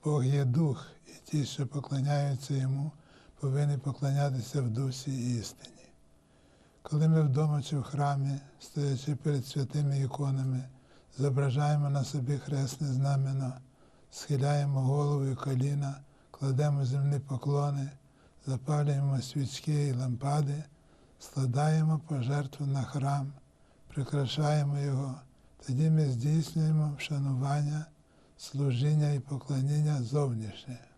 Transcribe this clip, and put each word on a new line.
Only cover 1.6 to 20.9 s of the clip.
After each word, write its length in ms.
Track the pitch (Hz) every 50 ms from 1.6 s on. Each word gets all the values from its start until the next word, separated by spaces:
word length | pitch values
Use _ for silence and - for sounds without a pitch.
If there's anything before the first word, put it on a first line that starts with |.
| 143
поклоняються 880 | 123 - 147 131 - 139 139 131 143 147 143 143 143 139 123 - - 143
Йому, 380 | 135 131 135 135 139 143 156 - - - - - - - - - -
повинні 380 | - 135 131 143 147 147 143 131
поклонятися 840 | - 147 123 - 143 139 139 143 143 143 131 131 110 - - 147 127
в 80 | 120
дусі 400 | 107 120 139 131 127 - - 147
і 280 | 135 131 117 123 123 117
істині. 540 | 98 - - - - - - - - - - _ - _ - _ _ _ _ _ _ - - _ - - _ _ _
Коли 260 | - 151 151 156 160
ми 140 | 160 160 156
вдома 400 | 147 127 143 156 151 147 147 135
чи 160 | - 160 143
в 40 | 123
храмі, 580 | - - 139 143 143 143 139 135 139 139 139 - - - -
стоячи 560 | - - - 147 143 143 135 120 - - 147
перед 300 | 123 - 156 143 135 123
святими 540 | - - 147 135 - - 151 147 143 139 139
іконами, 640 | 135 123 - - 143 139 135 135 131 131 127 127 127 - - - - - - - - _ - -
зображаємо 720 | 139 143 127 135 143 135 120 143 147 147 151 147 147 143
на 140 | 139 143 127
собі 340 | - - 147 123 123 147 131
хресне 480 | - - 143 135 135 127 - - 156
знамено, 680 | 143 127 131 135 139 143 135 135 135 135 135 135 127 127 - - - _ _ - - - - - -
схиляємо 680 | - - - - 143 131 135 143 147 147 143 143 139 135
голову 460 | 131 127 139 147 147 143 147 143 135
і 80 | 135 127
коліна, 680 | 123 - 143 131 127 131 143 143 143 143 135 139 - - - - - - _
кладемо 540 | - - 139 135 135 127 147 147 143 139 139
земні 340 | 123 131 143 139 143 143 139
поклони, 720 | 139 - 139 123 - 147 143 143 143 143 143 139 135 139 - - _ - _ - - - _ - -
запалюємо 760 | 135 131 123 - - 151 147 147 147 143 139 139 139 135 131 -
свічки 640 | - - 147 135 123 - - - - 151 147 143
і 60 | 143 127
лампади, 720 | 123 127 127 123 - - 143 143 151 147 139 143 151 156 - - - _ -